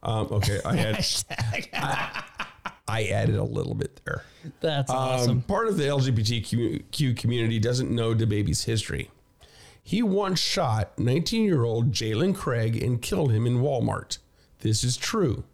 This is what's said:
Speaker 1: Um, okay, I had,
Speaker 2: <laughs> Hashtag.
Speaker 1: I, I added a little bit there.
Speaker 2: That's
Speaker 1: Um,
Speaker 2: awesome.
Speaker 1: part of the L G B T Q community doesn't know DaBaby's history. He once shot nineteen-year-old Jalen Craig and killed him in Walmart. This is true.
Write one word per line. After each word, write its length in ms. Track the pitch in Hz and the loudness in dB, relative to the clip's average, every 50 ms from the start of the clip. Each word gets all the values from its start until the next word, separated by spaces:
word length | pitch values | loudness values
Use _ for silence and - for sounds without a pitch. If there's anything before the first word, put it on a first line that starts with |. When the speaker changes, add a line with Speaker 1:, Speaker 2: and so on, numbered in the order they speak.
| - | -4
Speaker 1:
Um, 260 | - 110 110 104 - - | -2 -2 -2 -2 -2 0
okay, 280 | 104 98 - 101 98 - | 0 2 2 0 0 -2
I 100 | - - | -2 0
had, 180 | - - - - | 0 2 0 0
Speaker 2:
<laughs> 20 | |
Hashtag. 720 | 220 - - - - - _ - - - 113 - - - - - | -2 -2 -2 -2 -4 -4 _ -6 -4 -4 -2 -2 -4 -6 -6 -6
Speaker 1:
I, 520 | - - 143 - - - - - - - - - - - - - - - 175 - - _ | -6 -4 -2 -2 -2 -4 -6 -8 -10 -12 -12 -12 -12 -12 -12 -12 -14 -14 -14 -14 -12 _
I 180 | - 107 113 110 | -4 -2 -2 0
added 300 | 95 - 104 107 - 107 | 0 0 2 2 2 2
a 60 | 101 101 | 2 0
little 300 | 107 107 98 - - - | 0 -2 -4 -4 -2 -2
bit 260 | 104 - - - - - | -4 -4 -6 -6 -10 -8
there. 200 | - - - - - - - - 160 - _ | -8 -8 -8 -8 -12 -20 -16 -16 -16 -14 _
Speaker 2:
That's 300 | - 165 151 143 135 - | -4 -2 0 0 0 0
Speaker 1:
Um, 60 | 127 | 0
Speaker 2:
awesome. 460 | 131 131 127 131 127 123 120 117 127 123 | 0 0 0 2 2 4 4 2 2 0
Speaker 1:
part 240 | - 196 202 226 226 | 0 0 0 2 2
of 80 | 196 | 0
the 100 | 165 147 139 | 0 0 2
L 100 | 143 139 | 2 2
G 100 | 131 135 | 2 2
B 120 | 127 107 110 | 2 2 2
T 180 | 107 120 117 104 - - 117 120 - - - - - | 0 0 -2 -2 -2 -2 0 0 0 -2 -4 -8 -8
Q 240 | - - 151 127 120 | -4 0 0 0 0
community 440 | - - 139 120 123 117 113 113 113 | 0 0 0 0 2 2 2 2 2
doesn't 320 | 104 117 127 127 131 - | 2 2 2 0 0 0
know 240 | - 120 117 113 113 | 0 0 0 2 2
DaBaby's 500 | 110 110 113 104 104 104 - 123 113 - | 2 2 2 2 2 2 0 0 -2 0
history. 460 | - 117 110 - - - 69 - - - _ _ _ _ _ - - - - - - - - _ | 0 -2 -2 -2 -2 -6 -6 -6 -8 -14 _ _ _ _ _ -20 -20 -20 -20 -20 -20 -20 -20 _
He 200 | - - 202 240 | -2 0 0 2
once 360 | 214 190 196 208 190 185 165 | 2 2 2 2 0 0 0
shot 600 | - - - 202 175 131 110 110 104 - - - | 0 -2 0 0 0 2 2 0 0 -2 -2 -2
nineteen-year-old 920 | - 117 123 160 170 - - 226 220 208 175 139 117 117 113 117 117 147 113 | 0 2 2 2 0 0 0 2 2 4 4 2 2 2 2 2 2 2 0
Jalen 420 | - 120 110 110 104 156 190 190 | 0 -2 0 0 2 2 0 0
Craig 440 | 196 - - 127 117 110 117 117 113 - | 0 -2 -2 0 0 0 0 0 0 0
and 180 | 120 123 117 - | 0 -2 -2 -2
killed 300 | - 214 190 165 139 110 | -2 -2 0 2 4 4
him 140 | 107 117 | 4 4
in 120 | 123 123 123 | 2 2 2
Walmart. 580 | 123 147 139 123 113 110 101 - - - - - _ _ _ _ _ _ - _ | 2 2 2 0 0 0 -2 -2 -6 -8 -10 -12 _ _ _ _ _ _ -20 _
This 240 | - 113 110 107 - | -2 0 0 2 0
is 120 | 123 127 - | -2 -2 -2
true. 460 | - - - 226 190 143 98 - - - | -4 -4 0 2 2 2 0 -2 -6 -12